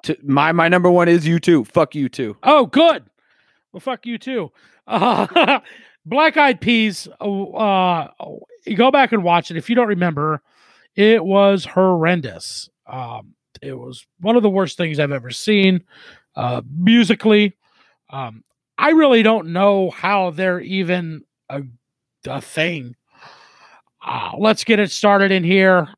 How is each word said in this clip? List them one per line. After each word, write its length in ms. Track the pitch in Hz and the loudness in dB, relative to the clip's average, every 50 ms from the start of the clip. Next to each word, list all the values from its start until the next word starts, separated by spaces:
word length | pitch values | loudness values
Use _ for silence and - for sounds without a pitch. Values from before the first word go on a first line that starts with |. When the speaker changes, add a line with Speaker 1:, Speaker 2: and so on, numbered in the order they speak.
| - | -8
Speaker 1:
To, 120 | - 151 - - | -8 -8 -8 -4
my, 300 | 143 135 143 147 160 170 | -2 0 2 2 2 2
my 160 | 170 165 165 | 2 2 2
number 220 | 180 180 175 180 | 2 2 4 4
one 180 | 175 175 175 170 | 4 4 4 4
is 180 | 170 175 151 | 2 2 2
U 120 | 160 170 170 | 0 -2 0
two. 240 | - 180 170 143 107 | 2 2 2 2 2
Fuck 300 | - - 175 156 - - | 0 0 0 0 0 -2
U 140 | 151 139 123 | -6 -6 -6
two. 280 | - - 127 107 104 _ - | -6 -6 -8 -8 -8 _ 0
Speaker 2:
Oh, 240 | - 302 294 247 | 2 4 4 4
good. 380 | 147 - 269 330 339 294 160 117 _ _ _ _ _ _ _ _ _ _ _ _ _ - | 2 2 2 4 4 2 0 -6 _ _ _ _ _ _ _ _ _ _ _ _ _ -20
Well, 80 | 185 | -14
fuck 240 | - 262 254 - - | -10 -10 -10 -10 -10
you 120 | 240 233 - | -10 -10 -10
too. 340 | - 262 262 233 170 135 _ _ _ _ _ _ _ | -8 -8 -6 -6 -8 -8 _ _ _ _ _ _ _
Uh, 760 | - - - 180 247 208 - - - - 339 311 190 - - - - - - - | -4 -2 0 2 2 2 0 -2 0 0 2 2 2 2 0 -2 -8 -20 -20 -20
<laughs> 220 | _ _ _ - | _ _ _ -12
Black 320 | 160 220 285 311 320 - | -4 0 2 2 2 2
Eyed 240 | 311 294 277 240 - | 2 2 2 2 0
Peas. 480 | - 220 240 226 220 214 180 - - - - - | 0 0 2 2 2 0 -4 -6 -12 -18 -14 -8
Uh, 240 | - 208 202 196 196 - | -6 -6 -4 -6 -6 -8
uh, 580 | - - 220 202 196 190 185 180 175 165 151 - _ - - - - - - _ - _ - | -6 -4 -2 0 2 2 2 0 0 -2 -4 -8 _ -18 -16 -16 -16 -18 -20 _ -20 _ -10
you 100 | - 214 | -6 0
go 140 | 180 240 269 | 2 2 4
back 220 | 269 285 262 - 240 | 4 4 2 2 0
and 100 | 208 175 | -2 0
watch 260 | 175 170 175 - - | 0 0 0 -2 -4
it. 60 | 170 | -10
If 140 | 160 - - | -10 -6 -2
you 60 | 233 | 0
don't 120 | 247 240 208 | 0 0 0
remember, 540 | 208 180 180 175 156 143 147 156 156 143 _ _ _ _ _ _ _ _ _ _ - | 0 -2 -2 -2 -2 -4 -4 -4 -4 -6 _ _ _ _ _ _ _ _ _ _ -2
it 280 | - 202 214 226 220 160 | 2 2 4 4 2 2
was 400 | 190 196 196 202 196 202 190 - | 0 2 2 4 4 2 0 -2
horrendous. 1040 | - - 185 190 185 180 170 160 165 180 175 135 113 92 85 - - - - - - _ _ _ | -4 0 2 2 2 2 2 0 0 0 -2 -4 -8 -12 -14 -16 -16 -16 -16 -18 -18 _ _ _
Um, 480 | - 127 131 123 117 117 110 104 - _ _ _ _ - - - | -18 -14 -14 -14 -12 -14 -16 -18 -20 _ _ _ _ -20 -18 -16
it 100 | 139 131 | -14 -14
was 320 | 127 123 131 127 - - _ _ - | -14 -14 -16 -18 -20 -20 _ _ -8
one 160 | 175 208 233 | -2 0 2
of 60 | 240 214 | 2 2
the 80 | 208 | 2
worst 260 | 190 196 190 143 - | 0 0 -2 -4 -4
things 220 | - 175 160 151 143 | -6 -6 -4 -2 -2
I've 140 | 147 143 143 | -2 -2 -4
ever 180 | 131 117 123 | -6 -10 -12
seen, 540 | 123 - - 214 214 202 190 190 185 175 - _ _ - - - - _ _ _ _ | -14 -8 -2 0 2 4 4 4 2 2 -2 _ _ -20 -20 -20 -20 _ _ _ _
uh, 260 | - 123 120 123 123 120 123 139 | -6 -6 -4 -4 -6 -8 -10 -4
musically. 800 | 165 175 202 226 240 220 165 233 - - 220 214 208 208 196 - _ _ _ _ _ _ _ _ _ _ _ | 0 2 4 4 4 4 2 0 0 2 2 2 2 2 0 -4 _ _ _ _ _ _ _ _ _ _ _
Um, 340 | - 135 131 120 110 110 _ _ _ _ _ _ _ | -14 -14 -14 -14 -14 -18 _ _ _ _ _ _ _
I 140 | - - 302 | -2 0 2
really 320 | 330 320 311 277 247 233 208 | 4 4 4 4 4 4 4
don't 260 | 220 220 214 160 165 | 4 2 0 -2 -4
know 420 | 165 180 196 202 202 196 190 170 | -2 0 2 2 2 2 0 -4
how 400 | - - - 185 208 202 185 180 | -6 -6 -4 -2 -2 -2 -2 -4
they're 300 | 156 156 190 185 180 180 | -4 -4 -2 -2 -4 -4
even 640 | - - 190 190 185 165 180 180 170 160 160 147 - _ _ _ _ - | -6 -6 -4 -4 -2 -2 -2 -4 -4 -8 -12 -14 -18 _ _ _ _ -14
a, 140 | 135 139 139 127 120 _ _ _ _ _ _ _ _ _ - | -14 -12 -14 -14 -18 _ _ _ _ _ _ _ _ _ -14
a 140 | 135 135 139 | -12 -12 -12
thing. 540 | - - - 160 156 175 170 151 123 120 127 _ _ _ _ _ - - - _ _ _ _ _ _ _ _ _ _ _ _ _ - | -12 -10 -6 -6 -4 -4 -6 -8 -12 -16 -20 _ _ _ _ _ -20 -20 -20 _ _ _ _ _ _ _ _ _ _ _ _ _ -12
Uh, 240 | - - 120 - 90 - - | -10 -10 -8 -8 -10 -6 -2
let's 260 | 202 220 214 - - | 0 0 0 0 0
get 140 | - 226 202 | 0 0 2
it 120 | 208 - | 0 -2
started 400 | - - - 208 202 196 196 196 196 | -2 0 2 4 4 4 4 2 0
in 100 | 185 170 | 0 0
here. 440 | 165 190 190 190 190 185 180 160 - - | 2 2 4 4 4 4 2 0 -2 -6